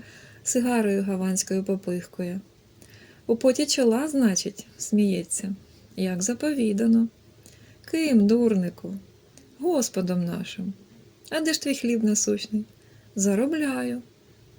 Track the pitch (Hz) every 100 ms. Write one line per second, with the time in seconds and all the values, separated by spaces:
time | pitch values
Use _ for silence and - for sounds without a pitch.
0 | - - - - - 254 240 240 214 196
1 | 196 185 185 190 - 190 190 196 185 180
2 | - - 180 185 - _ _ - - -
3 | - - - 233 262 247 294 - 240 226
4 | 311 277 233 180 - - - - - 208
5 | 202 180 175 - 196 196 - - - -
6 | 190 180 190 240 302 277 220 202 226 226
7 | 233 - - - - - - - - 320
8 | 311 233 202 233 233 196 175 - 170 196
9 | - - _ - - - 311 311 226 190
10 | 180 180 175 170 - - 185 - - -
11 | - _ - 311 320 311 285 269 233 233
12 | 214 214 - 208 - 214 214 - - -
13 | - 214 196 196 269 320 285 254 247 247
14 | - _ _ _ -